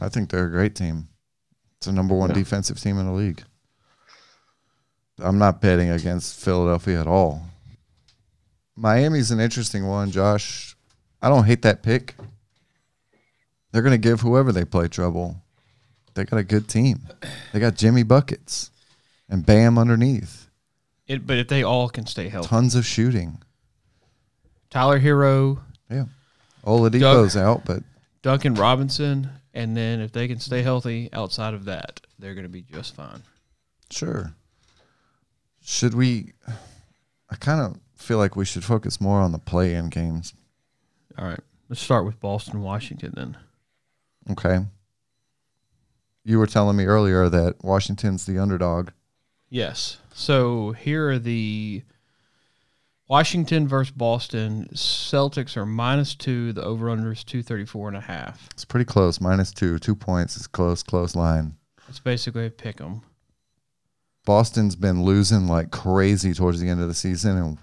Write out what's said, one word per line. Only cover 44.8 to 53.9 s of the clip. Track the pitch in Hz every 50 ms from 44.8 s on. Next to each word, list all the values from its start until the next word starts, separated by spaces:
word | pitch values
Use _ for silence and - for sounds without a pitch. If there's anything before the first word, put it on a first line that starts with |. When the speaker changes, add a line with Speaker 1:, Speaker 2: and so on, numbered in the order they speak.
| _ _ _ _ _ _ _ _ _ _ _ _ _ _ _ _ _ _ _ _ _ _ _ _ _ _ _ _ _
Speaker 1:
You | - 113 110
were | 110 104
telling | - 110 104 101 101 101
me | 95
earlier | 92 104 110 104 98 92 92 92 87
that | 85 87 85 87 87 - -
Washington's | 92 98 98 98 - 101 101 - 107 95 90 -
the | - 95 92
underdog. | 98 101 95 87 90 87 85 85 87 87 - _ _ _ _ _ _ _ _ _ _ _
Speaker 3:
Yes. | 123 123 110 78 - - - - - - _ _ _
So | - - - 143 135 127 120 120 117 107 104
here | 110 - - 143 147 160 156 147
are | 135 127
the | 113 120 117 117 110 107 107 107 107 107 104 95 - _ _ _ _ _ _ _ _ _ _ _ _ _ _ _ _ _ _ _ _ _ _ _ _ -
Washington | 131 143 160 - - 175 165 - 165 160 151 139
versus | 135 135 135 131